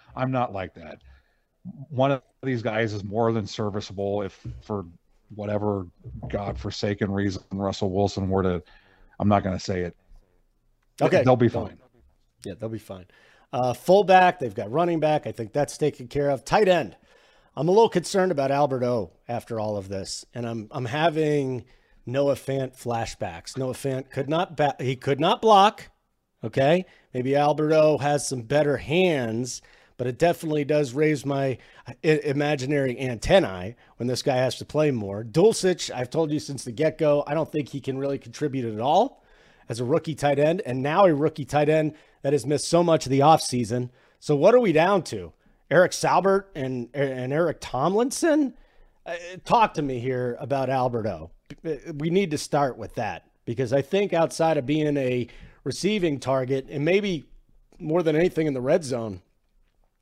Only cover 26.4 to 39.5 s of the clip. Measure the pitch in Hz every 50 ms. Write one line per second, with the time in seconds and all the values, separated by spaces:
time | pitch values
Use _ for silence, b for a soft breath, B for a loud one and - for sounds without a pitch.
26.4 | - 110 - 131 135 147 170 185 185 b b b b b b 127 123 131 135 143
27.4 | 147 147 151 147 151 151 156 156 151 156 151 127 139 143 147 143 - - 139 123
28.4 | 113 113 139 147 147 147 135 - - 123 151 185 185 180 156 135 120 113 110 117
29.4 | 127 123 - - - b b b b b b b 120 127 120 - 165 175 165 -
30.4 | 170 156 156 151 143 135 151 151 147 120 117 147 156 156 151 131 127 139 139 139
31.4 | 135 135 117 - B B B B B B B _ - 160 156 147 - 147 135 147
32.4 | 143 147 151 131 127 135 151 139 139 131 120 113 135 127 120 104 - - 180 196
33.4 | 151 98 95 90 90 107 120 b b b b b 120 123 123 - - 143 131 127
34.4 | 131 123 - - - - - 147 156 151 131 113 101 95 98 104 120 110 104 160
35.4 | 196 226 214 - 185 185 175 - - - 95 123 127 - - 160 160 147 156 147
36.4 | - - 139 120 - 127 107 117 156 156 151 - 160 147 147 147 - - 147 160
37.4 | 147 - - 156 135 - - 139 - 139 131 135 139 139 139 135 - 120 117 -
38.4 | 151 139 131 135 120 113 107 107 117 139 160 190 247 277 - _ b b b b
39.4 | b b